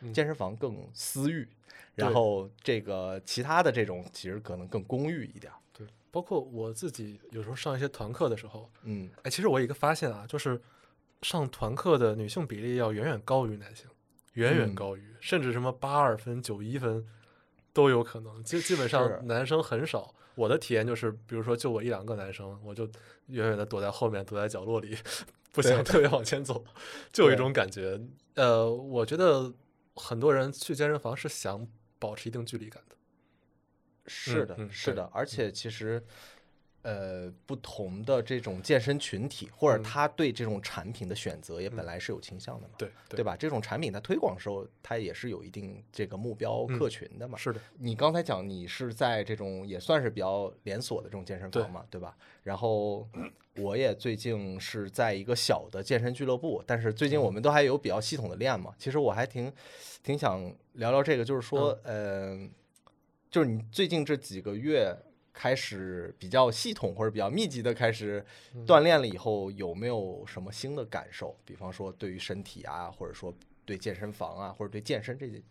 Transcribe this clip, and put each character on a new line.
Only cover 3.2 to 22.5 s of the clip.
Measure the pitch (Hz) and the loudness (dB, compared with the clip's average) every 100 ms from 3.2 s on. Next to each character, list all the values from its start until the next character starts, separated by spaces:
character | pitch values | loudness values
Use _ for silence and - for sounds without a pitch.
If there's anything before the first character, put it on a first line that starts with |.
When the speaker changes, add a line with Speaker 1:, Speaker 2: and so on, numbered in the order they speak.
| - | -6
Speaker 2:
其 | - | -4
他 | 135 165 | 2 4
的 | 165 | 4
这 | 120 | 4
种 | 101 90 90 | 0 -2 -10
其 | - 92 | -10 -8
实 | 104 | -8
可 | 110 90 | -8 -10
能 | 92 | -6
更 | 110 | -6
公 | 95 131 151 | -2 -2 -2
寓 | 165 113 | -4 -8
一 | - | -12
点 | - | -18
儿。 | - _ | -20 _
Speaker 1:
对， | - 104 - _ | -20 -20 -20 _
包 | 175 | -6
括 | 175 175 | -2 -2
我 | 131 117 110 | -2 -4 -6
自 | 110 123 | -4 -6
己 | - 107 104 - | -6 -10 -12 -12
有 | 113 | -8
时 | 107 | -8
候 | |
上 | 131 151 131 | -6 -4 -2
一 | |
些 | 139 | -2
团 | - 107 | -4 -8
课 | 123 151 | 0 0
的 | 110 | 0
时 | 104 | -6
候， | 110 110 _ | -14 -16 _
Speaker 2:
嗯。 | 113 101 92 - | -8 -6 -8 -10
Speaker 1:
哎， | 135 | -6
其 | 156 | 0
实 | 202 | 4
我 | 135 | 4
有 | |
一 | 123 | 2
个 | |
发 | 139 147 | 2 2
现 | 160 143 | 2 0
啊， | 104 110 | -4 -6
就 | 147 | -4
是 | 135 120 - _ _ _ _ _ | -2 -4 -6 _ _ _ _ _
上 | - 175 135 | -4 -2 -2
团 | - 110 | -2 -2
课 | 131 185 147 | 0 4 6
的 | 113 | 6
女 | 110 104 | 4 -2
性 | 180 - | -4 -4
比 | 104 | -4
例 | 117 123 | -2 0
要 | 113 | 2
远 | 107 135 | 0 -2
远 | 113 | -2
高 | - 131 120 | 2 2 2
于 | 104 | -4
男 | 101 | -10
性， | 113 - _ _ _ _ | -18 -20 _ _ _ _
远 | 117 120 160 | 2 4 4
远 | 110 | 4
高 | 98 98 95 | 0 -4 -6
于， | 104 | -12
Speaker 2:
嗯。 | - | -14
Speaker 1:
甚 | - 180 | 0 2
至 | 127 | 2
什 | 120 | 0
么 | 127 | -2
八 | 127 139 143 | -2 0 4
二 | 139 110 | 6 4
分、 | 110 120 | -2 -6
九 | 120 104 | -4 -6
一 | 107 131 | -4 -2
分 | 123 113 110 - - _ _ _ _ | 0 -2 -4 -14 -20 _ _ _ _
都 | - 139 | 8 8
有 | 120 | 8
可 | 117 117 | 4 -4
能， | 110 110 | -12 -12
基-， | 113 170 | -4 -2
Speaker 2:
是。 | 165 | 2
Speaker 1:
基 | 170 | 2
本 | 123 | 4
上 | 139 123 95 120 | 4 4 2 0
男 | 117 131 | 0 2
生 | 160 | 2
很 | 151 117 156 | 2 0 0
少。 | 107 98 - - | -2 -6 -14 -12
我 | - 110 | 0 4
的 | 151 | 4
体 | - | 4
验 | 113 117 | 2 2
就 | |
是， | 113 113 | 0 -2
比 | 107 - | -4 -6
如 | 113 | -4
说 | 110 117 | 0 0
就 | 131 | 2
我 | 110 | 0
一 | 117 | 0
两 | 104 | -2
个 | 107 | -4
男 | 107 98 | -6 -6
生， | 95 98 | -8 -10